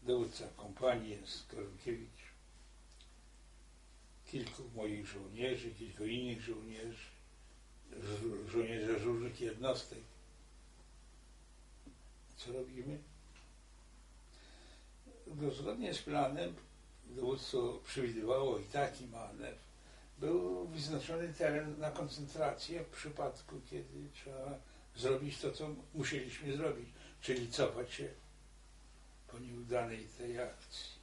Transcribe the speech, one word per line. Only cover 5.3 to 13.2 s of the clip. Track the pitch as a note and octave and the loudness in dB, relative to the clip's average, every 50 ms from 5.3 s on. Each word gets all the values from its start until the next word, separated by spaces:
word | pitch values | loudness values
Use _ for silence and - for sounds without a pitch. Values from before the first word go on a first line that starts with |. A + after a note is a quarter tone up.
| G2+ A2+ B2 C3 B2+ - A#2 A2+ | -2 0 2 2 2 2 0 -4
kilku | A2 G2+ A2+ G#2 F#2+ - G#2 | -6 -6 -8 -8 -4 -2 0
innych | A2 A#2 B2 B2 B2 A#2 A2 | 0 2 2 0 0 -2 -2
żołnierzy, | G#2+ A2+ A2+ G#2+ G#2+ A2+ A2 A2 A2 A#2 A2+ - - - - - - - - - - - - - - - - - - - | -2 -4 -4 -4 -4 -8 -6 -6 -6 -6 -6 -8 -12 -14 -14 -18 -18 -20 -20 -18 -18 -18 -18 -18 -20 -18 -18 -18 -14 -12
żo-, | - - F#2+ G2+ G#2 G#2 A2 A#2 G#2 G2 G#2 G2+ | -10 -6 -2 -2 -2 0 0 0 0 -2 -4 2
żołnierzy | G#2+ A#2 A#2 A2+ A#2 A2 G#2+ A2 A2+ G2+ | 4 4 4 4 2 2 4 4 4 6
z | G2+ | 6
różnych | A#2 A#2+ A#2 A#2 B2 A#2+ - | 4 4 4 2 0 -2 0
jednostek. | B2 A2+ G#2+ G#2+ B2 C3 B2+ - - - - A2+ - - - - - - - - - - - - - - - - - - - - - - - - - - - - - - - - - - - - - - - - - - - - - - - - | 0 0 0 2 4 4 4 4 2 -6 -8 -10 -10 -14 -16 -18 -18 -18 -18 -18 -18 -18 -18 -18 -18 -18 -18 -18 -18 -18 -18 -18 -18 -18 -18 -18 -18 -18 -18 -18 -18 -20 -20 -20 -18 -18 -18 -16 -16 -16 -16 -16 -18 -18 -18 -18 -18 -18 -14 -10
Co | - B2 B2 | -6 -2 -2
robimy? | C3 B2+ B2+ C3 B2+ B2 C#3+ D3+ D3+ - - - - | -2 -2 -2 -4 -6 -4 -4 -4 -6 -6 -10 -16 -18